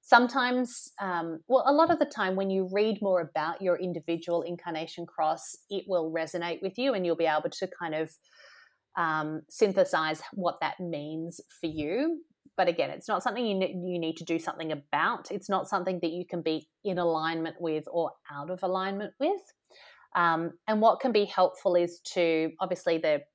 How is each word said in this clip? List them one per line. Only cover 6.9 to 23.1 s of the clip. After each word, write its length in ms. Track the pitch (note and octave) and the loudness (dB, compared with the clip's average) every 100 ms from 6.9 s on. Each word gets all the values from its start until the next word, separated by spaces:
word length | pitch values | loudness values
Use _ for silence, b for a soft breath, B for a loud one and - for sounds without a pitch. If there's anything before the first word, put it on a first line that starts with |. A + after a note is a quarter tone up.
and 140 | G#3+ F3+ | 0 0
you'll 100 | D#3+ | 2
be 80 | |
able 240 | E3 D3+ F3 | 2 2 0
to 200 | - F#3 - | -4 -8 -6
kind 140 | E3+ | -6
of, 160 | D#3 D#3 - B B B B B B _ - | -4 -4 -8 B B B B B B _ -2
um, 420 | E3 D#3 D3+ D#3 - | 0 0 -2 -6 -10
synthesize 720 | - G#3 G3 F#3 E3 D#3+ D#3 - | 2 2 4 2 2 0 -2 -6
what 260 | G3 F3 - | -4 -4 -2
that 180 | D#3 - | -4 -4
means 600 | F3 D#3 D3 D#3+ E3 - - - | -6 -6 -6 -6 -6 -10 -14 -8
for 40 | E3 | -6
you. 540 | D#3 D3 G#3 D#4+ D#4+ - _ _ - | -4 -4 -2 -2 -4 -10 _ _ 0
But 120 | F3 | 0
again, 220 | E3+ C#3+ | 2 -2
it's 180 | - - | -4 -4
not 140 | F#3+ | -2
something 240 | A#3+ G#3+ A#3 | -2 -2 0
you 80 | |
ne-, 200 | F#3+ F#3 F3+ F3+ | 0 0 -2 -4
you 60 | F3 | -2
need 180 | D#3+ D#3+ | -2 -4
to 60 | |
do 140 | E3+ E3 | -2 -2
something 340 | E3 - D#3+ | -2 -6 -6
about. 580 | D3 - C#3+ F3 A#3+ - | -6 -2 0 0 0 -6
It's 180 | G3 - | -10 -2
not 200 | F#3+ - | -2 0
something 320 | F#3+ F#3 F3+ | -2 -2 -2
that 100 | E3 | -2
you 160 | E3+ F3 | -4 -6
can 160 | F3 | -4
be 260 | D#3+ D#3 - _ | -2 -4 -6 _
in 140 | G#3 F3+ | -4 0
alignment 640 | E3+ D#3+ D#3+ E3 D#3+ D#3 | 2 2 0 -2 -4 -4
with 240 | E3+ D#3 D3 | -4 -4 -2
or 220 | E3+ D#3+ - - | -2 -2 -6 -14
out 200 | C#3+ D3+ | -12 -8
of 120 | F3+ | -4
alignment 520 | F#3 F#3 F#3+ G3 G#3+ _ | -2 0 -2 -4 -8 _
with. 220 | D4+ G4 - _ _ B B B B | 0 0 -6 _ _ B B B B
Um, 440 | F3+ F3 E3 E3+ - - | 2 2 2 -2 -6 -2
and 140 | G#3+ | 6
what 200 | A3 - | 6 6
can 120 | B3+ | 2
be 120 | G#3+ | 2
helpful 500 | G#3 - F#3 - F#3 | 2 4 2 4 2
is 260 | F3 F3 E3+ - | 4 2 -2 -6
to, 380 | F#3+ E3+ D#3+ D#3+ D#3+ | 0 2 4 0 -2
obviously 380 | F3+ F3 - E3 | -4 -2 0 2
the 240 | D#3+ | 2